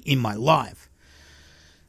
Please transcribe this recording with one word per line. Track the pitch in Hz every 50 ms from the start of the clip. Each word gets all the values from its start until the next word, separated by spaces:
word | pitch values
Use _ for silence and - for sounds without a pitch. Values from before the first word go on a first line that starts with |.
| -
in | - 139 131
my | 117 110 104
life." | 104 117 143 160 147 123 104 - - - - _ _ _ - - - - - - - - - - - - - _ _ _